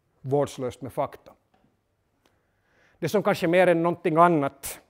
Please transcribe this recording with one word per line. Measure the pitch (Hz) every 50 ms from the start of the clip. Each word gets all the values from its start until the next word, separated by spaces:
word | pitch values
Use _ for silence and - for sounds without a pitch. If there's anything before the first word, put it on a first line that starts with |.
| _ _ _ _
vårdslöst | - 135 135 147 143 131 - - 131 123 - - 135
med | - -
fakta. | 156 139 - - - _ - - _ _ _ _ _ _ _ _ _ _ _ _ _ _ _ _ _ _ _ _ _ _ _ _ _ _ _ _ _ _ _ _ _
Det | 175 156
som | - 202 -
kanske | 208 185 - 190
mer | 165 170 185 185
än | 175 170 170 165
någonting | 175 170 - - 180 156
annat | 160 170 175 170 151 139 139 - _ - - - - - _